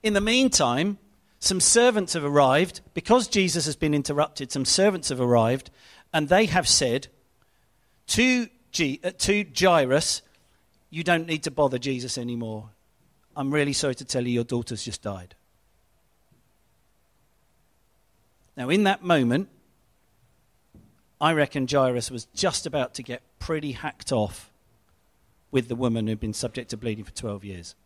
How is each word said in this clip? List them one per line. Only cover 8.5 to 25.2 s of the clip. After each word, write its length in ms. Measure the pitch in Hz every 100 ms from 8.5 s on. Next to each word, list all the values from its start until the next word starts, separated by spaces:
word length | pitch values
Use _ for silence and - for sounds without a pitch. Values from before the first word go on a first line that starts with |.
| _ _
G-, 260 | - 147 143
uh, 60 | 180 -
to 260 | - 208 185 -
Jairus, 640 | 185 170 127 139 - - _ _ _ _ _ _ _
"You 160 | 160
don't 220 | 165 170 165
need 160 | 156
to 80 | 160
bother 280 | 143 143 127
Jesus 380 | 135 131 123 -
anymore. 540 | 120 117 113 110 107 _ _ _ _ _ _ -
I'm 160 | 135
really 180 | 151 143
sorry 240 | 135 143
to 80 | 127
tell 240 | 131 131 123
you, 60 |
your 100 | 120
daughter's 400 | 117 120 117 113
just 180 | - -
died." 340 | 104 95 90 _ _ _ _ _ _ _ _ _ _ _ _ _ _ _ _ _ _ _ _ _ _ _ _ _ _ _ _ _ _ _ _ -
Now, 100 | 127
in 160 | 190
that 180 | 196 190
moment, 460 | 180 160 120 135 196 _ _ _ _ _ _ _ _ _ _ _ _ - _ _ _ _
I 100 | 151
reckon 360 | 156 143 143 127
Jairus 420 | 143 131 123 -
was 140 | 123 -
just 320 | - 190 -
about 300 | 160 143 127
to 80 | -
get 180 | 127 123 _ _
pretty 320 | - 156 143
hacked 400 | 123 151 - -
off 400 | 123 101 - - _ _ _ _ _ _ _